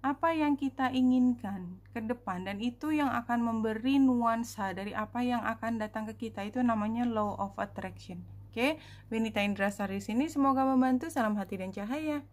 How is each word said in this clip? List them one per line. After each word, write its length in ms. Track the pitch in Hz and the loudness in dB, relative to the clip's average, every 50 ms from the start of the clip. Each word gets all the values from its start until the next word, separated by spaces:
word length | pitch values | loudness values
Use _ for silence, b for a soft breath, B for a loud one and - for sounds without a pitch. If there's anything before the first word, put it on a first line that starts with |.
| - | 0
apa 320 | 277 269 - - 330 330 | 0 0 2 2 2 2
yang 160 | 311 302 294 | 4 4 2
kita 400 | 285 269 277 269 - - 262 247 | 2 2 0 -4 0 0 0 2
inginkan 880 | 254 254 254 254 254 254 247 254 240 240 - 196 196 190 180 175 180 - - - - | 2 4 4 6 6 6 6 4 2 0 -4 -8 -8 -8 -8 -10 -12 -14 -18 -10 -10
ke 80 | 240 220 | -8 -4
depan, 400 | 220 247 240 - 208 185 180 185 | -4 -4 -4 -4 -6 -6 -6 -4
dan 160 | 196 202 196 | -6 -6 -2
itu 320 | 226 247 240 - - 302 | -4 -4 -4 -4 -2 0
yang 160 | 311 302 294 262 | 0 2 2 2
akan 320 | 254 240 240 - 240 240 | 0 -2 0 0 0 0
memberi 560 | 233 233 226 220 220 220 220 226 226 262 277 | 2 0 0 0 0 0 -2 0 0 4 6
nuansa 800 | 277 269 262 247 240 233 233 226 226 233 233 - - 202 196 180 | 6 6 6 6 4 4 2 2 2 -2 -6 -6 -6 -4 -4 -4
dari 160 | 185 196 208 | -6 -6 -6
apa 320 | - - 214 208 - 240 247 | -4 -4 -6 -4 -4 -2 0
yang 160 | 247 247 233 | 0 0 0
akan 400 | 214 214 226 226 - 226 233 220 | 0 -2 -4 -4 -4 -6 -4 -4
datang 240 | 214 214 214 220 220 220 | -6 -6 -6 -8 -8 -8
ke 160 | 220 - 240 226 | -8 -8 -8 -8
kita. 160 | 214 208 196 | -6 -6 -8
Itu 160 | 214 214 254 | -6 -2 0
namanya 480 | 247 240 226 214 208 220 226 233 240 240 | 2 2 2 2 0 0 0 0 0 0
law 240 | 226 214 208 208 196 - | 2 0 0 0 -2 -4
of 160 | 196 196 - | -6 -6 -4
attraction. 640 | - 202 196 - - 190 185 180 - - - 180 175 175 - - - - - | -6 -6 -6 -6 -10 -10 -10 -10 -12 -14 -14 -14 -14 -14 -14 -16 -18 -18 -10
Oke, 240 | - 226 247 285 320 311 B B B B B B | -2 0 2 2 0 -2 B B B B B B
Winita 320 | 226 226 226 220 214 208 | -2 0 0 0 0 0
Indrasari 640 | 202 202 202 196 196 202 202 - 202 196 190 196 202 | 0 0 2 2 0 0 0 -2 -4 -4 -4 -6 -4
sini, 240 | - 214 240 294 330 | -2 0 0 0 0
semoga 400 | 320 285 277 277 262 262 269 269 | 2 2 4 4 4 4 4 4
membantu. 400 | 269 254 262 262 262 247 320 330 | 4 4 4 4 4 2 0 -2
Salam 320 | - 285 226 214 208 208 | 0 0 0 2 0 -2
hati 160 | 196 - 202 | -2 -4 -6
dan 160 | 185 185 190 | -6 -6 -6
cahaya. 480 | 190 202 202 214 262 302 311 311 294 294 277 - | -6 -6 -6 -4 -4 -4 -2 -2 -4 -4 -6 -10